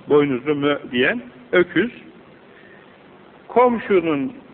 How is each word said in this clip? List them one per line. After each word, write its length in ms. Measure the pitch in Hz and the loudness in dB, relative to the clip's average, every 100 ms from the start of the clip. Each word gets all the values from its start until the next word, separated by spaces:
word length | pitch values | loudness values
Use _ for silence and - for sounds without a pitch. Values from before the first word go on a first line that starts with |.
| - | 0
boynuzlu 460 | 147 143 123 139 147 | 2 2 -2 -2 -2
mü 240 | 143 143 - | 0 -2 -4
diyen 300 | 123 139 240 - - - | -2 0 -2 -8 -20 0
öküz, 400 | 185 180 160 233 - - - - - - - - - - - - - - - - | 0 2 0 -2 -6 -20 -20 -20 -20 -20 -20 -20 -20 -20 -20 -20 -20 -20 -20 -4
komşunun, 840 | 233 247 233 - 196 165 147 131 - - | 2 2 2 0 0 0 -2 -4 -10 -20